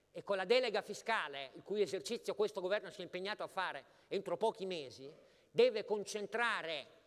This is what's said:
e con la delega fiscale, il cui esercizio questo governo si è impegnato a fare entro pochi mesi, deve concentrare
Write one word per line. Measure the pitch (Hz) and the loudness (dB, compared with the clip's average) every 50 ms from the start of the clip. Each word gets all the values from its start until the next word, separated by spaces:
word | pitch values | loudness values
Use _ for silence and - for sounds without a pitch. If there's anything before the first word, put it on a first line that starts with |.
| _ _ | _ _
e | - 175 - | -14 -10 -4
con | - 202 | -2 0
la | 190 190 | 0 4
delega | 185 233 247 254 233 202 208 | 4 4 6 6 4 0 -2
fiscale, | - - - - - - 226 208 165 147 139 139 139 127 - | -2 -2 -6 -6 -2 0 0 0 0 -2 -4 -8 -8 -10 -12
il | - - | -14 -8
cui | - 196 214 196 | -2 0 2 2
esercizio | 143 190 190 - - 165 156 - - 185 | 2 0 -2 -4 -4 -4 -4 -4 -4 0
questo | - 214 196 - 196 | 2 0 0 0 -2
governo | 180 180 196 220 196 180 | 0 0 0 0 0 -4
si | 160 - | -8 -10
è | 180 | -10
impegnato | 160 - 180 185 202 214 202 175 | -8 -6 -6 -4 -4 -4 -4 -6
a | 151 | -4
fare | - 190 185 165 143 139 127 - - - - _ | -2 -2 -2 -2 -4 -6 -10 -16 -20 -20 -8 _
entro | - 196 - - 170 | -4 -2 -2 -2 0
pochi | - 214 190 160 - 185 | 2 2 0 0 0 -4
mesi, | 190 185 165 139 123 - 131 135 139 - - - - _ _ _ _ - | -4 -4 -4 -6 -8 -12 -14 -14 -16 -16 -18 -20 -20 _ _ _ _ 6
deve | - 233 254 214 214 196 | 6 6 8 6 2 0
concentrare | - 208 214 190 - - 214 208 196 - 226 240 233 208 180 160 160 160 143 120 - - - _ | 0 -2 -2 -2 -4 -6 -6 -4 -2 0 0 2 2 2 0 -2 -2 -4 -4 -6 -8 -16 -20 _